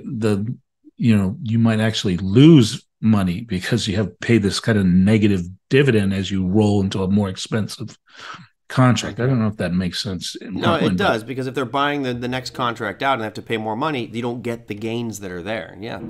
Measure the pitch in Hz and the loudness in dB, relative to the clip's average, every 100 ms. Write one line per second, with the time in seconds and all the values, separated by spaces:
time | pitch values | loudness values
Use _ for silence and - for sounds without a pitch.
0 | - 117 107 101 110 - _ _ - - | -4 -4 0 0 -2 -8 _ _ -20 -2
1 | 135 107 95 - 117 117 113 110 110 110 | 2 2 2 -4 -2 2 2 2 0 0
2 | 107 90 95 104 151 160 110 - - _ | -2 -2 2 8 10 10 8 0 -12 _
3 | 110 104 92 85 80 90 - 113 104 95 | 0 2 0 -4 -6 -6 -2 -2 0 -2
4 | 98 - - 117 98 - - 107 95 90 | -4 -4 2 2 2 0 0 2 4 4
5 | 95 110 104 95 87 92 _ 131 139 110 | 6 4 4 2 -4 -12 _ 4 4 4
6 | 98 98 95 98 92 104 104 101 98 95 | 2 -2 -2 -2 0 2 4 2 0 -2
7 | 95 101 98 92 - 113 92 - 107 - | 0 0 0 -4 -6 -4 -4 -8 -14 -16
8 | _ - - - - _ - - 127 117 | _ -20 -18 -18 -20 _ -6 2 2 2
9 | - 101 123 127 110 101 90 90 95 - | -2 -4 0 0 0 -2 -2 -2 -2 -4
10 | 104 87 - - - 92 - 165 - 92 | -6 -8 -10 -12 -10 -2 0 2 0 0
11 | 196 117 113 131 131 131 127 139 143 147 | 0 -2 -4 -6 -6 -4 -4 -2 0 -2
12 | 127 120 123 127 123 - 120 113 107 92 | -4 -4 -6 -6 -8 -4 -4 -4 -6 -4
13 | 135 127 110 110 - 113 110 110 156 139 | -2 -2 -4 -10 -6 -4 -4 -4 -4 -4
14 | 113 117 120 123 117 117 - 104 113 117 | -6 -6 -6 -6 -6 -8 -10 -8 -6 -6
15 | 117 101 98 90 87 113 85 95 110 113 | -6 -8 -10 -10 -8 -8 -10 -14 -12 -10
16 | 80 | -10